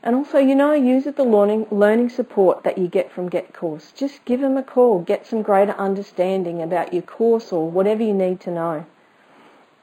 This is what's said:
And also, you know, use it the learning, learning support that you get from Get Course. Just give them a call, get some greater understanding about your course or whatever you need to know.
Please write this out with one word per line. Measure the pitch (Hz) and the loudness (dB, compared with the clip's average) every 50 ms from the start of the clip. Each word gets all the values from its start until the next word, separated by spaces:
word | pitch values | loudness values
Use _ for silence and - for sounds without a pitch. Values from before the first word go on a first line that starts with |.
| - | -2
And | 240 240 | -2 -2
also, | 262 285 - - 294 | -2 -2 0 2 2
you | 277 262 269 | 4 4 4
know, | 269 285 294 302 | 4 2 2 2
use | 302 262 247 254 262 269 294 | 2 2 2 2 2 0 -2
it | 285 | -2
the | - 277 | -2 0
learning, | 247 220 208 202 208 214 220 220 - | 2 4 4 4 4 2 -2 -4 -4
learning | 214 202 202 208 214 240 240 247 | 0 2 2 4 4 2 0 -2
support | - - 247 - - - 196 175 - - _ | -2 -6 -8 -6 0 2 4 4 4 2 _
that | 185 - 190 | -4 -2 -2
you | 185 175 | -4 -2
get | - 196 175 - | -2 -2 -4 -4
from | - - 180 175 | -8 -10 -8 -6
Get | 170 175 - - _ | -6 -6 -8 -8 _
Course. | - - 170 156 156 - _ | -10 -8 -8 -8 -10 -16 _
Just | _ - 269 277 - - _ | _ -8 -8 -8 -8 -12 _
give | - 247 254 | -6 -4 -2
them | 277 269 262 269 | 0 -2 -2 -2
a | 262 | -4
call, | - - 262 247 240 220 180 | -4 2 2 4 4 4 2
get | 170 - 202 - - | 0 -2 -4 -4 -4
some | - - 220 | -6 -6 -6
greater | 208 214 202 190 202 202 - | 0 2 4 4 4 2 0
understanding | - 196 196 196 196 202 - _ - 180 185 190 190 185 175 170 170 | -4 -4 -4 -4 -4 -6 -12 _ -4 -2 -2 0 -2 -4 -4 -6 -6
about | 165 165 185 175 165 - - | -6 -4 -4 -4 -4 -4 -6
your | 175 165 | -6 -6
course | - - - 226 233 226 226 220 - | -8 -6 -2 0 2 2 0 -2 -4
or | 190 170 160 165 | -4 -4 -4 -2
whatever | 165 185 190 208 220 220 233 | 0 0 0 0 0 0 0
you | 220 202 | -2 0
need | 196 185 185 185 180 | 0 0 -2 -4 -6
to | - 185 | -8 -10
know. | 175 170 165 170 165 151 165 _ _ _ _ _ _ _ _ _ _ _ _ _ _ _ _ _ _ _ | -8 -6 -6 -6 -6 -8 -10 _ _ _ _ _ _ _ _ _ _ _ _ _ _ _ _ _ _ _